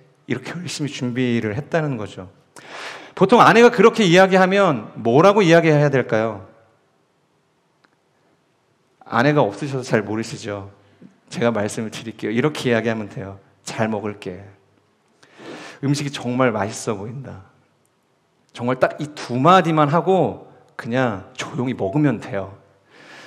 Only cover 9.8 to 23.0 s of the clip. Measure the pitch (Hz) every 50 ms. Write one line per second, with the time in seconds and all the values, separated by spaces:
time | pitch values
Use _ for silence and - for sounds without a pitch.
9.8 | 120 - 127 113 101 98 107 110 110 - - 101 107 107 101 101 98 98 - _
10.8 | _ _ _ _ - - _ _ _ _ - - 117 117 117 104 101 107 - -
11.8 | 110 107 - - - 113 107 - - 104 110 120 131 151 151 - - 127 117 113
12.8 | 107 117 113 110 107 98 - - 98 98 98 98 _ _ _ _ _ - - -
13.8 | 110 110 110 104 104 104 104 - - 95 90 95 98 104 101 _ _ _ _ _
14.8 | _ _ _ _ _ _ _ _ _ _ _ - - - - - - - - -
15.8 | 139 135 143 143 147 139 139 - - 123 123 127 131 123 107 107 98 107 117 -
16.8 | - 123 110 98 101 120 120 143 127 104 98 95 95 _ _ _ _ _ _ _
17.8 | _ _ _ _ _ _ _ _ _ _ _ _ _ _ - - 117 123 131 131
18.8 | 180 165 - - 151 - - - - - 120 127 135 170 185 190 165 165 160 156
19.8 | 147 139 151 175 151 180 190 185 147 104 87 - - - - _ _ _ _ -
20.8 | - 117 117 131 131 120 104 92 95 - - - - - - 143 123 131 120 -
21.8 | 110 95 - 151 151 143 117 98 - - 123 98 92 95 101 - _ _ _ _
22.8 | _ _ _ -